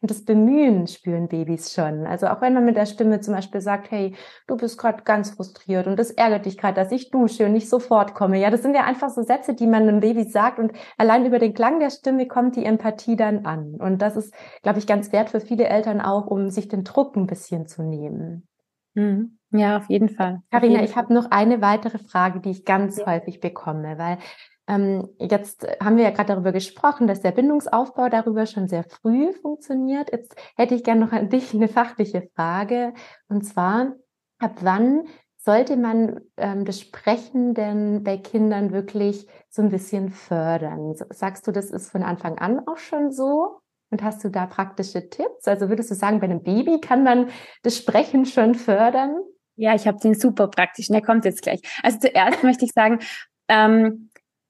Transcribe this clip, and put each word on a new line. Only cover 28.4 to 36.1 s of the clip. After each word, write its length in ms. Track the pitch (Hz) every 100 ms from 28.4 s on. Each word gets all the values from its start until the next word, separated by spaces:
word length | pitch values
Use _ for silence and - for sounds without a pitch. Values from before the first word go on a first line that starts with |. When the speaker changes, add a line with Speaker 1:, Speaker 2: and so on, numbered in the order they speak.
| 220
Speaker 1:
schon 220 | 208 185
sehr 160 | 175
früh 500 | 170 - 226 240 311
funktioniert. 760 | 381 294 302 - 262 262 277 285
Jetzt 240 | 233 - - - -
hätte 200 | 240 247
ich 80 |
gerne 200 | 240 226
noch 80 | 226
an 160 | 226 208
dich 240 | 254 254 214
eine 120 | 220
fachliche 600 | 240 240 - 214 180 185 -
Frage. 580 | 165 180 202 240 240 240 - _ -
Und 160 | 208
zwar, 500 | 202 - 180 214 262 269 _ _ _ -
ab 200 | 226 -
wann 440 | 180 190 240 285 320 - _ _
sollte 400 | - 214 262 277
man, 420 | 233 226 226